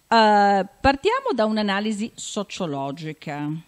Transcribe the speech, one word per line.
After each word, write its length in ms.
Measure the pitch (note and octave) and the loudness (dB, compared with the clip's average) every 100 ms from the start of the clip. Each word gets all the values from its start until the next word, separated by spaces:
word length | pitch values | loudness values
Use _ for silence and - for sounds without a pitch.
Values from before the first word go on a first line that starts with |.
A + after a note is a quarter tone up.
| - | 0
partiamo 1200 | A#3 G#3+ G#3 G3+ G3 F#3+ _ C4+ C#4 F#4+ B4+ C5 | 4 6 6 4 2 0 _ 0 2 0 0 0
da 120 | B3 G#3+ | 0 0
un'analisi 680 | A3 G#3 G3 G#3+ G#3 A3 | 0 -2 -2 -4 -6 -8
sociologica. 1400 | - - - G3 - F3+ C#3 C#3 D3 D#3 D3+ - C#3+ D3 D#3+ | -10 -10 -8 -8 -6 -6 -4 -6 -8 -10 -12 -10 -8 -6 -8